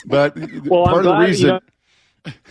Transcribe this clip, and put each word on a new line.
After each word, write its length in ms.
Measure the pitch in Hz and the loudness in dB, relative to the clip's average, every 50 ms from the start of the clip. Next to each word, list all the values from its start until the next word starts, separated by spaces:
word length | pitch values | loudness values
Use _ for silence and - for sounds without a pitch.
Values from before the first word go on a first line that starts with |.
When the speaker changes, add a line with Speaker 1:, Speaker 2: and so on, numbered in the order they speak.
| - | -8
Speaker 1:
But 320 | - 139 143 143 147 - | -2 0 0 0 0 -2
Speaker 2:
Well, 480 | 160 156 - - - 139 143 180 175 175 | -6 -14 -14 -12 -8 -4 0 0 2 2
Speaker 1:
part 80 | 180 185 | 2 2
Speaker 2:
I'm 60 | 175 | 2
Speaker 1:
of 60 | 185 | 2
the 60 | 180 185 | 2 2
Speaker 2:
glad, 140 | - - | 2 2
Speaker 1:
reason 200 | 190 175 - - | 2 2 2 2
Speaker 2:
you 60 | - 185 185 - _ _ _ _ _ _ _ _ _ _ _ - | 0 0 0 -4 _ _ _ _ _ _ _ _ _ _ _ -20
know, 60 | 156 - _ _ _ | -20 -20 _ _ _